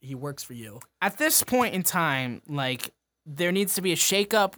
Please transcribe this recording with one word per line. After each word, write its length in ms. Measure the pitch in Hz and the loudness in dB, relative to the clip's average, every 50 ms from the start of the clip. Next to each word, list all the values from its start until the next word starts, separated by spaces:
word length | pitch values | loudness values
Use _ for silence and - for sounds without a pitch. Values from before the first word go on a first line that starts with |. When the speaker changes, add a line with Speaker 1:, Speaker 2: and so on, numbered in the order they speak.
Speaker 1:
he 140 | - 131 139 | -14 -12 -10
works 300 | 127 135 147 139 - - | -8 -8 -8 -10 -10 -12
for 80 | - 127 | -12 -12
you. 260 | 120 113 110 104 123 - - _ _ - | -12 -12 -12 -14 -16 -18 -20 _ _ -2
Speaker 2:
At 160 | 202 196 - | -2 0 2
this 240 | 302 320 311 - - | 2 2 4 2 2
point 320 | - 254 254 247 214 - | 4 4 2 2 2 2
in 80 | 185 175 | 0 0
time, 600 | - - 185 165 156 139 131 131 127 120 - - - | 0 2 2 2 2 2 0 0 -2 -6 -8 -10 -8
like, 440 | 147 143 135 127 127 117 - - - _ _ _ _ _ _ | -4 -2 -2 -2 -2 -2 -4 -8 -10 _ _ _ _ _ _
there 240 | 156 147 139 175 175 | -12 -4 -2 0 2
needs 240 | 180 196 202 185 - | 2 2 2 0 0
to 80 | 202 180 | 0 0
be 80 | 185 170 | 0 0
a 40 | |
shakeup 580 | 147 - - 196 196 202 202 - 220 202 190 - | 2 2 2 2 2 2 2 2 2 2 2 0